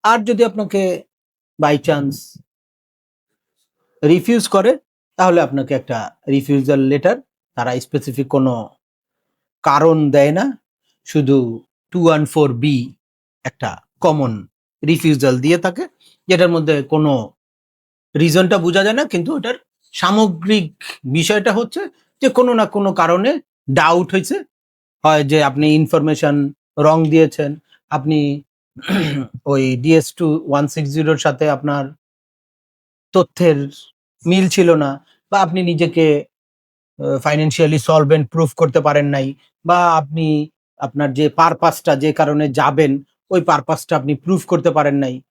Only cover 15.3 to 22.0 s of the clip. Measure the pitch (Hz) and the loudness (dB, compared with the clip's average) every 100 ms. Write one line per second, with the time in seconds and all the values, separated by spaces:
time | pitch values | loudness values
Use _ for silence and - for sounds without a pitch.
15.3 | 127 143 175 185 180 349 _ _ _ - | 2 0 0 -2 -6 -12 _ _ _ -2
16.3 | 185 180 170 156 147 143 156 151 131 104 | 2 2 2 0 -2 0 0 2 0 -4
17.3 | _ _ _ _ _ _ _ _ 156 165 | _ _ _ _ _ _ _ _ -2 2
18.3 | 160 185 196 170 180 202 233 302 180 175 | 2 2 0 0 0 0 -2 -2 -4 -4
19.3 | 302 226 247 _ _ _ - 175 208 220 | -6 -6 -10 _ _ _ -4 0 2 0
20.3 | 160 185 214 160 _ - - 127 151 160 | -2 -2 -2 -2 _ -20 -14 -4 -2 0
21.3 | 208 196 202 240 339 392 _ | 0 0 -2 -4 -8 -10 _